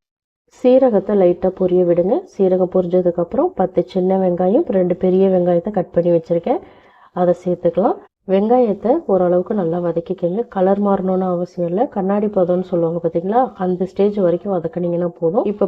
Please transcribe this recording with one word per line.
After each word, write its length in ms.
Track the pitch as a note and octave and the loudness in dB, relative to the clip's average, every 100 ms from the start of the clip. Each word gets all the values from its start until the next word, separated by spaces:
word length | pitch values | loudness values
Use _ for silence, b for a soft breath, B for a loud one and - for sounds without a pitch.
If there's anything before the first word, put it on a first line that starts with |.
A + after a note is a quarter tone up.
| _ _ _ _ _ _ | _ _ _ _ _ _
சீரகத்தை 540 | B3+ C4 C4 G3+ G3 G3+ | 4 4 4 2 0 2
லைட்டா 280 | F3+ F3 F#3 F#3 | 2 2 -2 -2
பொரிய 240 | F#3 F3+ F3 | 0 2 2
விடுங்க. 260 | F3 F3+ D#4 - | 2 2 -2 -4
சீரகம் 400 | - F#3 F#3 F3+ | -2 0 2 0
பொரிஞ்சதுக்கு 460 | F#3 F3 F#3 F3 E3+ | 0 0 0 0 -2
அப்புறம் 260 | E3+ A3+ F4+ - | -2 -2 -2 -2
பத்து 200 | F#3 - F3 | -2 -2 -2
சின்ன 260 | F#3+ F#3 F#3+ | -2 0 2
வெங்காயம், 420 | F#3 F3 F3+ B3+ F4 F#3+ | 0 0 2 0 0 0
ரெண்டு 160 | F3+ F3+ | 0 0
பெரிய 220 | F#3 F#3 F#3+ | 0 2 2
வெங்காயத்தை 360 | F#3 F3 F3 G#3 G3+ | 2 2 0 0 -6
கட் 180 | E3+ | -2
பண்ணி 160 | F3 F3 E3+ | 0 2 0
வச்சிருக்கேன், 440 | E3 E3+ A3 E4+ B B B B B F3+ | 0 -4 -2 -4 B B B B B -2
அதை 140 | F3+ F3 | 0 0
சேர்த்துக்கலாம். 560 | F#3 F3 E3+ E3+ A#3+ G#4 B _ - | -2 -2 -2 0 0 -2 B _ -2
வெங்காயத்தை 580 | F#3+ G#3+ B3+ A#3 G3 G#3+ D#4+ E4 | 0 2 2 2 -2 -2 -2 0
ஓரளவுக்கு 420 | F#3+ F3+ F3+ F3+ G#3 | 0 2 0 0 -2
நல்லா 180 | E3 F3 | -2 -2
வதக்கிக்கோங்க. 580 | F3 E3 E3+ F#3 E3+ G3 A#3+ | -2 -4 -6 -6 -4 -4 -6
கலர் 260 | G3 F#3 G3+ G3+ | -2 0 0 0
மாறணும்னு 400 | G3 F#3 F#3 F#3 F3 | 0 0 -2 -2 -4
அவசியம் 320 | F3+ - E3+ | -6 -6 -4
இல்லை. 140 | F3+ C#4 | -2 -2
கண்ணாடி 340 | G#3 F#3+ G#3 G#3 G3 | -2 -2 -2 0 0
பதம்னு 300 | F3 F3+ F#3 | 0 0 -2
சொல்லுவாங்க 280 | E3+ E3 E3+ | -2 -2 -2
பார்த்தீங்களா, 360 | E3+ E3+ F#3 A#3 B3 - | -4 -4 -2 0 0 -4
அந்த 220 | F#3 F3+ F#3 | -4 -2 -4
ஸ்டேஜ் 260 | - G3+ G#3 F3+ | 0 -2 0 0
வரைக்கும் 280 | F3 G3+ F#3 | -2 -2 -4
வதக்குனீங்கன்னா 520 | E3 F3 F3 E3+ F3 - | -4 -6 -4 -2 -4 -2
போதும். 260 | E3 G#3+ G#3+ | -2 -2 -2
இப்போ 140 | G#3 | -2